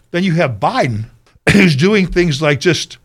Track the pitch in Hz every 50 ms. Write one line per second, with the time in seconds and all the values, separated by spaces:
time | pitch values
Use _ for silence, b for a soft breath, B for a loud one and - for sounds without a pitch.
0 | _ _ - 175 190 190 160 165 165 139 117 98 - 165 226 262 208 135 113 104
1 | 110 - - _ _ _ _ _ - - - 202 196 180 151 127 156 196 214 208
2 | 185 170 175 175 175 175 143 131 156 147 147 131 - 180 156 - - - - -
3 | _